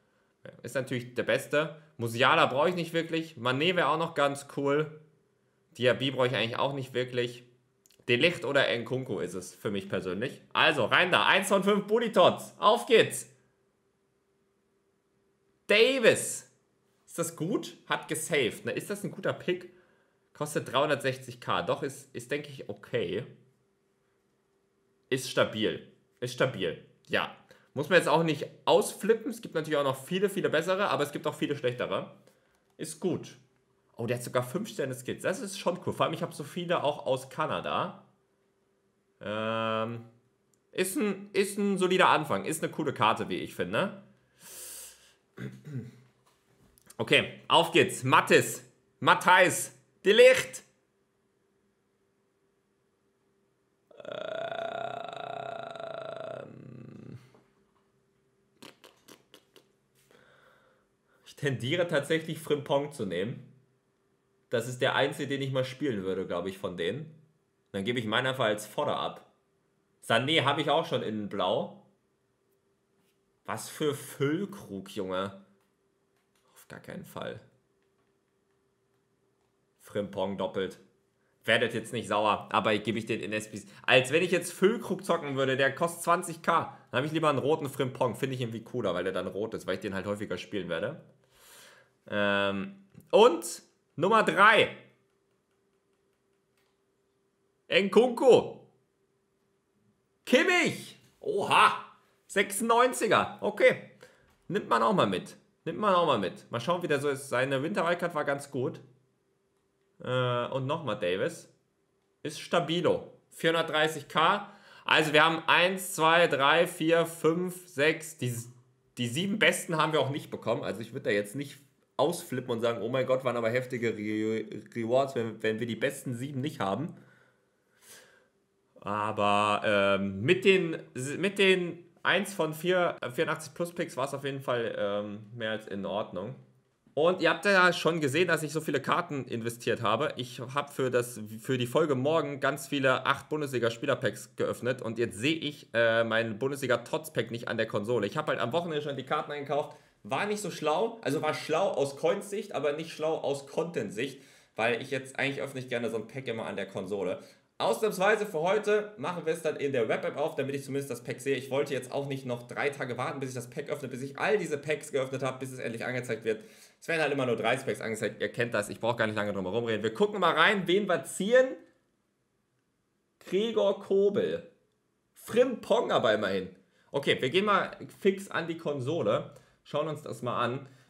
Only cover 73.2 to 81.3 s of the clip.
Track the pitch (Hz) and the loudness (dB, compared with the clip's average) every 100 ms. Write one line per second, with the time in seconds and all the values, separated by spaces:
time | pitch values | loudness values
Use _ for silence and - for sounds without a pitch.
73.2 | _ _ - 107 - - 156 135 - - | _ _ -10 -10 -10 -4 -2 -4 -8 -4
74.2 | 139 165 202 - - 98 95 107 92 92 | -2 -2 -4 -10 -12 -12 -10 -8 -4 -2
75.2 | 101 - - _ _ _ _ _ _ _ | -4 -8 -20 _ _ _ _ _ _ _
76.2 | _ _ _ - - - - - - - | _ _ _ -20 -20 -18 -14 -14 -12 -10
77.2 | 60 110 - _ _ _ _ _ _ _ | -10 -10 -16 _ _ _ _ _ _ _
78.2 | _ _ _ _ _ _ _ _ _ _ | _ _ _ _ _ _ _ _ _ _
79.2 | _ _ _ _ _ _ - 107 98 95 | _ _ _ _ _ _ -8 -6 -4 -2
80.2 | 95 98 95 104 92 - _ _ _ _ | -4 -2 -4 -2 -4 -6 _ _ _ _
81.2 | _ | _